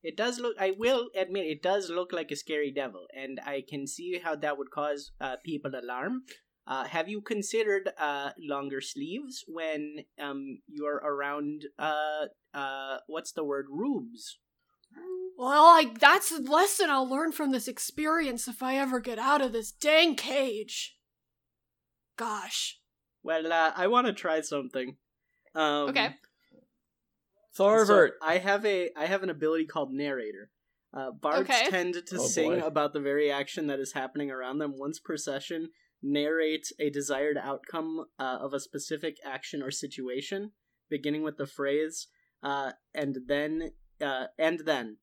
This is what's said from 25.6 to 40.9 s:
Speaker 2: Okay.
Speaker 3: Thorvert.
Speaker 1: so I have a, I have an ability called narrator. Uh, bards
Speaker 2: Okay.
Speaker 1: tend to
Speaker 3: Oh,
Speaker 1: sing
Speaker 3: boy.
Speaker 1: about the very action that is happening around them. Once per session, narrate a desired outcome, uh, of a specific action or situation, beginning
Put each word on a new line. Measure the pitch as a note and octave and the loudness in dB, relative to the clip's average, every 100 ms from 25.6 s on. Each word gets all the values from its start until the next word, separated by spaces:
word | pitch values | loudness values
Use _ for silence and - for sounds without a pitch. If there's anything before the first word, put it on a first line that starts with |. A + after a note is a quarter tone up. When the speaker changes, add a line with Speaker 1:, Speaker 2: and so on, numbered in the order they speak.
| D3+ D3 D3 | 2 2 0
Speaker 2:
Okay. | C4+ A3 - _ _ _ - _ _ _ _ _ _ _ _ _ - | 2 0 -2 _ _ _ -20 _ _ _ _ _ _ _ _ _ 4
Speaker 3:
Thorvert. | G3 A3 G#3 G3+ D#3 | 6 8 10 10 8
Speaker 1:
so | - D#3 | 6 2
I | F3+ | 2
have | F#3+ G3+ | 4 2
a, | G#3+ G3 F3 D3+ | 2 0 -2 -2
I | |
have | D#3+ F#3+ | -2 0
an | F#3+ | -2
ability | D3+ D#3 E3 D#3 | -2 0 0 0
called | D#3+ C3+ | -2 -4
narrator. | C3 D3 C3+ A2 G2 G#2 _ _ _ _ | -2 -4 -4 -6 -10 -16 _ _ _ _
Uh, | C#3 C3 | -10 -10
bards | C#3+ D3+ C#3+ B2+ | -4 0 0 4
Speaker 2:
Okay. | B3 C4+ | 4 4
Speaker 1:
tend | F#3+ F3 F3 - | 2 0 -4 -6
to | F#3 | -4
Speaker 3:
Oh, | C3 | 0
Speaker 1:
sing | - D#3 F3+ | 2 2 2
Speaker 3:
boy. | D#3 | 0
Speaker 1:
about | D3+ D3 | 0 0
the | D3 | 0
very | C#3 C#3+ D3 | 0 2 2
action | C#3 C#3 - D3+ | 0 -4 -4 -4
that | C#3 | -4
is | C3 | -4
happening | C#3+ C3 D3 C#3+ | -6 -6 -4 -6
around | C3 B2+ C#3 | -4 -6 -4
them. | D3+ C3+ | -4 -6
Once | C#3 D#3+ | -8 -8
per | - D#3 | -6 -6
session, | - C#3 - E3 D#3+ _ _ _ | -4 -6 -6 -6 -8 _ _ _
narrate | C#3 D3 D3 D#3+ D#3 D#3 - - | -2 0 2 2 2 0 -6 -2
a | D3 | -2
desired | C#3+ C#3 C3+ D3 C#3+ | -2 -2 0 0 0
outcome, | C3 C#3 - E3 D#3+ D#3+ - - | -4 -8 -6 -6 -4 -6 -8 -8
uh, | C3 B2+ | -6 -4
of | C#3 | -4
a | C#3 | -6
specific | - D3 - D#3 D#3+ D3 | -6 -10 -6 -6 -6 -8
action | C#3 C3 - D3 | -10 -10 -8 -8
or | C3 | -6
situation, | - C#3 - B2+ B2+ C#3 G3 G#3 _ _ _ | -6 -8 -8 -6 -6 -6 -6 -8 _ _ _
beginning | _ | _